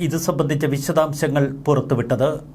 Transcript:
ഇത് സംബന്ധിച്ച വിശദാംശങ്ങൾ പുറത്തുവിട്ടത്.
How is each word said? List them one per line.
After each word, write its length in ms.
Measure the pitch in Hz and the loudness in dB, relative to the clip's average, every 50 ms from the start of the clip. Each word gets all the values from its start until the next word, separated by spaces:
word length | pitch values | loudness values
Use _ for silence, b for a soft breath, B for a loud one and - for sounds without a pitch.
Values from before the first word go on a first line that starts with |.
ഇത് 160 | 175 143 160 | -2 -2 -2
സംബന്ധിച്ച 500 | 165 - 190 156 143 156 143 151 147 156 | 0 0 0 0 0 0 0 0 0 0
വിശദാംശങ്ങൾ 800 | 139 143 139 - - 170 160 156 151 147 - 170 147 139 147 139 | 0 0 -2 -2 0 2 2 2 2 0 -2 -2 0 2 2 0
പുറത്തുവിട്ടത്. 920 | 135 139 - - 147 143 127 - - 139 117 117 - 131 110 131 151 151 147 - - - | 0 -2 -2 0 2 2 2 2 0 0 0 0 0 0 2 2 0 0 -4 -8 -14 -20